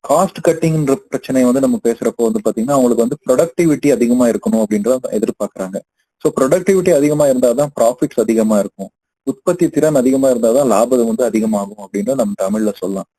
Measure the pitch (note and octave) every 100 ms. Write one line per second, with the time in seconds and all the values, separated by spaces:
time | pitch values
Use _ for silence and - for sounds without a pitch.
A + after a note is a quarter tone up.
0 | - D3 F#3+ - F3 E3 E3 D#3+ C#3+ C3+
1 | - C3+ - C3 B2 B2+ C3+ A#2 A#2 A#2
2 | A#2 - A#2 A2 G#2+ G#2+ A#2+ C#3+ B2 A#2
3 | A#2 C#3+ - B2+ E3+ - E3+ C#3 C#3+ A#2+
4 | A#2 B2 A#2+ G#2 - A2 G#2+ G#2+ G#2 B2+
5 | - G#2+ A2 - G2+ - F#2+ G2 - _
6 | _ _ D#3 - C3+ F3+ F3+ G3 F3 D3+
7 | D3 D3+ D3 B2+ B2 A#2+ D3 - A#2 B2
8 | C#3 - A2 A2+ A2 G#2+ G2 _ F#2+ _
9 | _ _ - C#3 - F3+ E3 - D3+ C#3+
10 | B2+ C3+ C3+ A#2+ A2+ B2 B2+ G2+ A#2+ B2+
11 | A#2 A2+ B2 A2 A2 G#2 G2 G#2 G2 G2+
12 | G#2 C3+ G#2+ G2+ F#2+ G#2+ G#2+ G2+ F#2 G2
13 | F#2